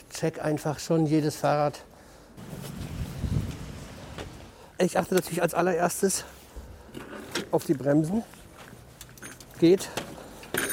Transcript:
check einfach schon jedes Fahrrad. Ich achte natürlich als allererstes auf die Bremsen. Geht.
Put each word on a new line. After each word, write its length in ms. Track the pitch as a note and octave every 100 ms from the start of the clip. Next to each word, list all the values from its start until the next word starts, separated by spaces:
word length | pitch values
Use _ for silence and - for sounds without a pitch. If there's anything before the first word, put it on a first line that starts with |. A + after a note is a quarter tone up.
| -
check 320 | - E3 -
einfach 360 | D#3 D3+ D#3 C#3
schon 260 | - E3 D3+
jedes 300 | D#3 D3 -
Fahrrad. 480 | C#3+ D3 D3 - - - - - - - - - - - - - - - - - - - - - - - - - - - - - - -
Ich 180 | F#3 F#3
achte 160 | F3+
natürlich 300 | F#3 - E3+
als 100 | F3
allererstes 720 | E3+ F3 E3+ F3 - G3 - - - - - - - - - - - - - -
auf 140 | D#3+ -
die 100 | C3+
Bremsen. 480 | C3+ D3 D#3 A3 - - - - - - - - - - - - - -
Geht. 300 | E3+ G3 - - - - - - - - -